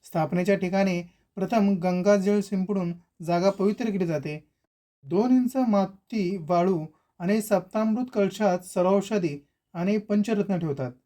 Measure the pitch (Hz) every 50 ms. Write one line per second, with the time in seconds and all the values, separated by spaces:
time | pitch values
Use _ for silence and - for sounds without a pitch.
0 | _ - - 175 156 147 - 175 180 202 196 196 190 180 185 196 196 190 180 175
1 | 170 - _ _ _ _ _ - 190 190 233 220 202 202 202 180 165 185 180 180
2 | 180 202 208 202 185 202 208 208 196 - 208 190 190 180 208 196 180 170 170 -
3 | _ _ _ _ 170 156 170 175 175 196 196 196 190 202 208 - 247 226 196 196
4 | 185 165 160 147 131 151 151 151 - _ _ _ _ _ _ _ _ _ _ _
5 | _ 135 165 190 226 254 254 254 247 247 - 269 254 233 208 202 190 185 - -
6 | _ _ - 220 190 175 196 190 160 147 180 170 175 190 190 165 156 156 _ _
7 | _ _ _ _ 175 180 202 220 214 - 214 185 185 - - 220 220 220 220 247
8 | 254 254 - 220 202 190 190 - 214 196 180 180 180 - - 185 180 185 190 202
9 | 196 196 220 208 170 160 143 143 _ _ _ _ _ _ _ 170 175 190 208 214
10 | 208 - 208 208 208 233 226 202 202 202 196 175 170 156 139 135 135 123 123 _
11 | _